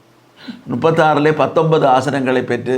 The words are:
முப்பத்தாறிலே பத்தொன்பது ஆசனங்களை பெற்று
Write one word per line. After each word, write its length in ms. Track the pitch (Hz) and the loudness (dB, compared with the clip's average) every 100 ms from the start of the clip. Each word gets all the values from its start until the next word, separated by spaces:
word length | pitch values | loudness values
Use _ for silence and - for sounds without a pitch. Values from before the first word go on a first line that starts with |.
| _ _ _ - - - - | _ _ _ -20 -18 -16 -10
முப்பத்தாறிலே 640 | 123 156 160 156 143 151 151 | -2 0 2 2 2 2 2
பத்தொன்பது 500 | 135 160 160 156 139 | 0 0 2 2 2
ஆசனங்களை 540 | 127 135 135 127 131 | 2 0 -2 -2 -2
பெற்று 320 | - 123 113 | -2 -4 -2